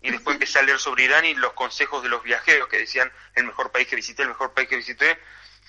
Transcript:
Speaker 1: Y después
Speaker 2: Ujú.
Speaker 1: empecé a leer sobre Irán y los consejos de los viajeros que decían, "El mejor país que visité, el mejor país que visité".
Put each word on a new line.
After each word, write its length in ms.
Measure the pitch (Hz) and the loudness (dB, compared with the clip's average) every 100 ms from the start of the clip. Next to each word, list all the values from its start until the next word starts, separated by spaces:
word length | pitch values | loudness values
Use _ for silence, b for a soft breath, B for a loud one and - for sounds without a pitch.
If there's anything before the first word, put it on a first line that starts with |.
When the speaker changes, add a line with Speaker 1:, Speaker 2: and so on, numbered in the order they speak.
Speaker 1:
Y 100 | 131 | -4
después 160 | 123 - | -6 -2
Speaker 2:
Ujú. 40 | 143 | -2
Speaker 1:
empecé 240 | - 147 | 0 2
a 20 | |
leer 180 | 135 135 | 4 2
sobre 240 | 143 127 | 0 2
Irán 220 | 127 147 165 | 4 4 2
y 80 | |
los 180 | 143 123 | 0 -2
consejos 500 | - 123 - 143 143 | -2 -6 -2 -2 -2
de 60 | 123 | -2
los 160 | 120 | -4
viajeros 460 | 117 120 - 151 - | -2 -2 4 4 4
que 80 | 107 | -2
decían, 340 | 110 131 127 B B - | -2 -2 -2 B B -4
"El 80 | |
mejor 260 | 120 - 131 | -4 -4 -4
país 120 | 123 127 | -2 -2
que 80 | 123 | -4
visité, 240 | 107 113 | -8 -4
el 60 | 135 | -4
mejor 240 | 117 131 | -2 -4
país 160 | - 131 | -2 -2
que 80 | 127 | -2
visité". 420 | 117 123 151 165 B B B B | -6 0 0 0 B B B B